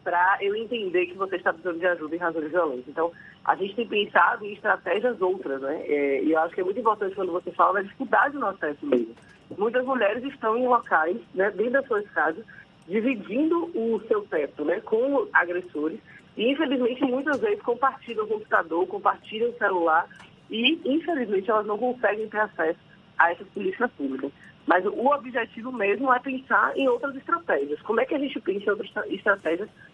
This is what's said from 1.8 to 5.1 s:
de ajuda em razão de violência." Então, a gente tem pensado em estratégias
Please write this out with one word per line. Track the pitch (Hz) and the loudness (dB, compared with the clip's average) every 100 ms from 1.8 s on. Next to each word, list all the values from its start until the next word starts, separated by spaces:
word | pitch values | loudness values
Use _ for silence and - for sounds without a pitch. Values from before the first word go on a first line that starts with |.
de | 180 | 0
ajuda | 175 156 | 0 -4
em | 165 | -4
razão | 175 165 | -2 -2
de | 151 | -2
violência." | 170 165 127 127 | 0 0 -2 -6
Então, | 147 165 - - - | -2 -2 -2 -16 -6
a | - 160 | -2 0
gente | 196 | -2
tem | - 220 | -4 -2
pensado | 214 202 202 175 233 208 | 0 2 4 4 2 -6
em | |
estratégias | 208 214 190 185 185 240 | -6 0 0 0 0 0